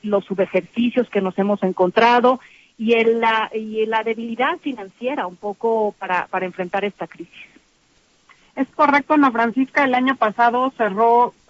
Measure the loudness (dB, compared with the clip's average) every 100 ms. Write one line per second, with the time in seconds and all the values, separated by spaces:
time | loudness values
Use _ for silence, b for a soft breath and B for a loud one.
0 | -4 -2 -2 -4 -2 -2 -4 -2 -2 0
1 | -2 -2 -2 -2 -2 0 -2 0 0 4
2 | 4 4 4 0 b b b -6 0 2
3 | 2 2 0 0 -2 -6 -6 -4 -2 -2
4 | -2 -4 -6 -4 -4 -4 -6 -8 -12 -10
5 | -6 -6 -6 -8 -10 -6 -2 0 -2 -4
6 | -4 -4 -4 -6 -6 -6 -6 -4 -6 -8
7 | -14 -14 -18 -20 -20 _ _ _ _ _
8 | _ _ _ b b -6 -6 2 2 2
9 | 2 4 4 2 0 0 -2 0 0 0
10 | 0 0 -2 2 2 2 -2 -2 -2 2
11 | 4 4 2 -2 -8